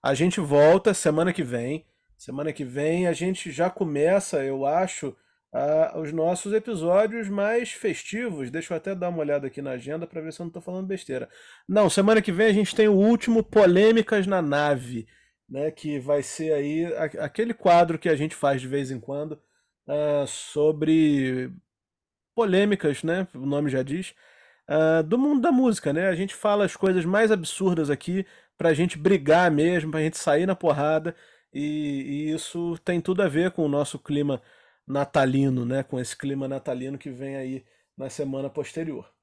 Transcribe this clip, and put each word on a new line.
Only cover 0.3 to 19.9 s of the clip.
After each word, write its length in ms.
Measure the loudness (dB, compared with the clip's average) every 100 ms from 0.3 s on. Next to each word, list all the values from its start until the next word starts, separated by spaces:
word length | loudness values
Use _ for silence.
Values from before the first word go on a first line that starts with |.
| 0
volta 520 | 2 6 8 6 4
semana 400 | 2 0 2 0
que 100 | -2
vem. 440 | -4 -4 -6 -8 _ _ _ _
Semana 340 | -14 -8 -8
que 120 | -8
vem 420 | -10 -4 -2 0 -2
a 40 |
gente 360 | -2 -4 -6 -8
já 200 | -2 -2
começa, 720 | -2 -4 0 2 2 0 -4
eu 220 | -4 -4 -2
acho, 500 | 0 -2 -6 -10 -12 _ _ _
a, 460 | -4 0 2 0 -2
os 140 | -6
nossos 400 | -2 -2 -2 -2
episódios 760 | -4 -4 -4 2 2 2 -2 -6
mais 420 | -4 -2 -2 -4
festivos. 760 | -6 -6 -6 -8 -8 -6 -6 -8
Deixa 240 | -8 -6
eu 20 | -8
até 180 | -6
dar 140 | -6 -4
uma 100 | -4
olhada 260 | -2 -2 -4
aqui 160 | -8
na 80 | -8
agenda 340 | -8 -8 -10 -8
pra 140 | -10
ver 120 | -12
se 60 | -12
eu 40 |
não 60 | -12
tô 80 | -12
falando 260 | -10 -10 -8
besteira. 440 | -10 -8 -8 -8 -16 -20 -20 0
Não, 220 | 2 4
semana 320 | 4 4 4
que 100 | 2
vem 160 | 2 4
a 40 |
gente 240 | 4 0 4
tem 120 | 4
o 40 |
último 500 | 6 6 4 4 2
Polêmicas 840 | 4 6 8 8 6 6 2 0 0
na 140 | 0
Nave, 680 | 0 0 2 0 -2 -10 -12 _ _ _ _
né, 220 | -6 -6
que 260 | -6 -8 -6
vai 240 | -2 -2
ser 300 | -2 -8 -2
aí 320 | -2 -2 -4 -4
a, 300 | -4 -6 -6
aquele 280 | -8 -4 -4
quadro 460 | 0 4 6 6 2
que 100 | 0
a 60 |
gente 200 | 0 -2 -2
faz 240 | -2 -2
de 80 | -4
vez 220 | -6 -6
em 80 | -10
quando, 360 | -8 -8 -8 -12 _ _ _ _
ah, 360 | -6